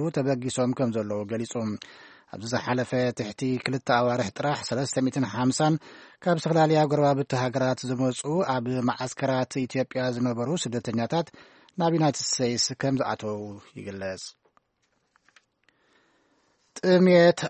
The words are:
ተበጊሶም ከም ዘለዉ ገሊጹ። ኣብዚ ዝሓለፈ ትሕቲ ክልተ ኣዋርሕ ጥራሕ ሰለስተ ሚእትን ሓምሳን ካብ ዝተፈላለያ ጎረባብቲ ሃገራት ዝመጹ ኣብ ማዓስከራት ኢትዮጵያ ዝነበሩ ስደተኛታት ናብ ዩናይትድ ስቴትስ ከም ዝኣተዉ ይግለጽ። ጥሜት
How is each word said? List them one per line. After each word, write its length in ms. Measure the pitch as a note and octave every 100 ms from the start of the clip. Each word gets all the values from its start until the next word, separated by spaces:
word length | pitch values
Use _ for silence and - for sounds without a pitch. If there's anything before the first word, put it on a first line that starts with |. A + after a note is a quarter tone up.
| D#3
ተበጊሶም 600 | D#3 C3+ C3 B2+ B2+ B2
ከም 160 | C3 B2+
ዘለዉ 300 | A2+ G#2+ G#2 G#2
ገሊጹ። 280 | A2+ A#2 A#2+ A2 G#2 - - - - _
ኣብዚ 180 | - A2+
ዝሓለፈ 440 | A#2 A#2 B2 A#2+ B2+ B2
ትሕቲ 280 | A#2+ A2 G2+ C3 B2+
ክልተ 300 | - C3 -
ኣዋርሕ 360 | B2 B2 B2 G2+
ጥራሕ 280 | - D3 D3
ሰለስተ 360 | - A#2 C#3 -
ሚእትን 260 | C3 C#3 B2
ሓምሳን 460 | A#2+ B2+ - D#3 D#3 - - - -
ካብ 180 | - E3
ዝተፈላለያ 440 | D#3+ D#3+ D#3 D#3 D3+
ጎረባብቲ 460 | D3 C#3+ C#3 C#3 B2+
ሃገራት 440 | B2+ B2+ C3 B2+
ዝመጹ 400 | B2+ B2 C3 B2 C#3 E3 D3+
ኣብ 200 | B2+ A#2+ B2+
ማዓስከራት 680 | A#2+ A#2 B2+ - C3 C3 B2+ C#3
ኢትዮጵያ 440 | B2+ C3 B2+ C3 B2+
ዝነበሩ 380 | A#2+ B2 A#2 A#2+ F3
ስደተኛታት 680 | - A#2 A#2 A2+ A#2 E3 E3 - - _ _ -
ናብ 140 | E3+
ዩናይትድ 300 | E3 D#3 -
ስቴትስ 440 | - - B2 A#2+ - C3
ከም 200 | C3+ C3+
ዝኣተዉ 440 | A#2 A2 G#2+ G#2 G#2 G2+ -
ይግለጽ። 500 | - G2 G2 F#2+ F#2+ - - _ _ _ _ _ _ _ _ _ _ _ _ _ _ _ _ _ _ _ _ _ _ _ -
ጥሜት 640 | F#3 F3+ F#3 F3 E3+ F3